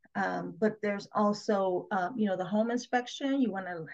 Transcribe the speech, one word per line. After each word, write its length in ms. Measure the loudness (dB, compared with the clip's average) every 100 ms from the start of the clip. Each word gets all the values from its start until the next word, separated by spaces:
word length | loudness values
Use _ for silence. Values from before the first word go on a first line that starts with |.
| _ -4
Um, 400 | -2 -2 -6 0
but 180 | 0 2
there's 260 | -2 -4 -2
also, 760 | 2 2 2 0 2 2 0 0
um, 220 | -2 0 0
you 100 | 0
know, 100 | 0
the 80 | 0
home 260 | 0 2
inspection. 720 | 0 0 -2 -2 -4 0 2
You 100 | 2
wanna 320 | 0 -6 -8 -10